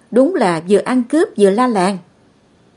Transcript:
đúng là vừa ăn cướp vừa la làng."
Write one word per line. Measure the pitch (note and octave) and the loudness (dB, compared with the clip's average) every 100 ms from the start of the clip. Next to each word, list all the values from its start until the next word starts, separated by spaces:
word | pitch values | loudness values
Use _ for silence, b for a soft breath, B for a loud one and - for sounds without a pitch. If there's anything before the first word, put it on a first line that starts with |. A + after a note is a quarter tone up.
| b | b
đúng | A#3 C#4 | 0 2
là | F#4+ G3 E3 F3 | 0 -2 -2 0
vừa | G3+ | 0
ăn | - B3+ | 0 -2
cướp | A#3 D#4 G4 - | 0 -2 -2 0
vừa | G3 | 2
la | G3+ B3+ | 2 0
làng." | G#3 F3+ F#3+ - _ _ _ _ _ _ | 0 -2 -4 -12 _ _ _ _ _ _